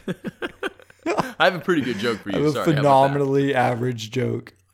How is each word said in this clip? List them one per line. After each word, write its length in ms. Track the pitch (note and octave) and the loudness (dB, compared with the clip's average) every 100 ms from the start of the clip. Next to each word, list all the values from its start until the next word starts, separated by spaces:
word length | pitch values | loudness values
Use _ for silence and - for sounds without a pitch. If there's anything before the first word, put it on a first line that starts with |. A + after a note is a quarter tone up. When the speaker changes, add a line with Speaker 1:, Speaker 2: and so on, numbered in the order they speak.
| - | -10
Speaker 1:
<laughs> 1000 | F3+ - - F4+ - G4 - - _ D#4+ F4+ C4 A3+ | -10 -12 -12 -12 -8 -10 -10 -20 _ -4 -2 -4 0
I 60 | E3+ | 2
have 100 | F3+ | 2
a 40 | |
pretty 220 | - E3+ | 0 0
good 160 | B2 A2 | 0 -2
joke 220 | A#2 G#2+ | -4 -4
for 100 | G2+ | -4
you. 60 | F#2+ | -2
Speaker 2:
I 20 | |
have 60 | D3+ | 0
a 20 | |
Speaker 1:
Sorry, 140 | B2 G2 | 0 0
how 60 | |
about 40 | D3 | 2
that? 60 | |
Speaker 2:
phenomenally 720 | C#3+ C3+ C#3 C#3+ C#3 C#3 C#3 B2+ | 4 6 4 2 0 2 2 2
average 560 | B2 A#2+ B2+ A#2 A2 | 0 0 -4 -6 -6
joke. 420 | B2+ A#2 A#2 B2 - _ | -4 -2 -4 -8 -20 _